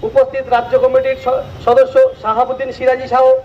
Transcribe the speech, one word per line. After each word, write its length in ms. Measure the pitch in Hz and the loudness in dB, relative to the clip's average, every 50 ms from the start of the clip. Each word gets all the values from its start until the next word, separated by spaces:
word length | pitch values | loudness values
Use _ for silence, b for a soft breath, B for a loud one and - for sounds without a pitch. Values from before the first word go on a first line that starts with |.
উপস্থিত 420 | - - - 539 523 - - 539 523 480 | -8 -2 2 2 0 2 0 -8 -4 -2
রাজ্য 240 | 480 480 240 240 254 262 | -2 -2 -2 0 -2 0
কমিটির 380 | 254 262 262 262 262 269 269 262 - | 0 2 2 0 0 0 -4 -4 -4
স-, 200 | 247 262 262 - - - - - | -4 -4 -4 -4 -8 -14 -8 -2
সদস্য 300 | 233 240 262 262 262 - 269 262 262 - - | 2 4 4 4 2 4 2 2 2 2 -4
শাহাবুদ্দিন 480 | - 214 220 226 254 254 262 254 269 262 | -4 -4 0 0 0 -2 -2 -8 -8 -10
সিরাজি 360 | 240 - 262 254 254 254 254 247 | -8 -4 0 0 0 0 -2 -2
সহ 180 | 240 254 262 262 - 262 - | 0 2 4 4 4 2 0